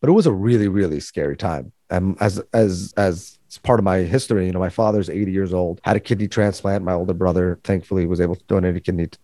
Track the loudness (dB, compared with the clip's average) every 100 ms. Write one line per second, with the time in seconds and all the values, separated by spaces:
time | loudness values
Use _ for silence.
0 | 2 4 4 2 2 2 2 2 0 -2
1 | -6 -4 -4 -2 -4 -4 -8 _ -4 -2
2 | 0 0 0 -2 -2 2 2 0 -6 -2
3 | -2 -2 -10 _ -20 -8 0 2 4 2
4 | 2 0 0 0 0 -2 -2 0 2 2
5 | -2 -4 -2 -2 -2 0 -2 -4 0 0
6 | 0 -2 -2 0 0 0 -2 -2 -2 -2
7 | -2 0 0 2 0 -2 -2 -4 -2 -2
8 | 0 0 0 -2 -2 0 0 -2 -2 -4
9 | -4 -8